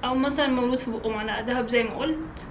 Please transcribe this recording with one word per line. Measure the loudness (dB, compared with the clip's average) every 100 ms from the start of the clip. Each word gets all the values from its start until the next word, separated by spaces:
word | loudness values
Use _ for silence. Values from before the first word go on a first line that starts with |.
او | 0
مثلا | 2 2 4 2
مولود | 4 2 0
في | -2
بقه | -4 -2
معلقه | -2 -2 -4
دهب | -2 -2 2
زي | 2
ما | 2 -2
قلت | -2 -2 -4 -10 -14